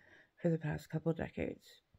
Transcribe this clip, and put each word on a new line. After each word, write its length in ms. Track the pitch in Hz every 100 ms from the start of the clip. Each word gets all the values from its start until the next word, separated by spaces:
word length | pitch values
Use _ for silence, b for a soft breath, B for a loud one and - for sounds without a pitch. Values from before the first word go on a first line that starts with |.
| b b b -
for 140 | 170
the 80 | 165
past 320 | 156 156 -
couple 220 | 160 165
decades. 540 | 165 - - - - - - _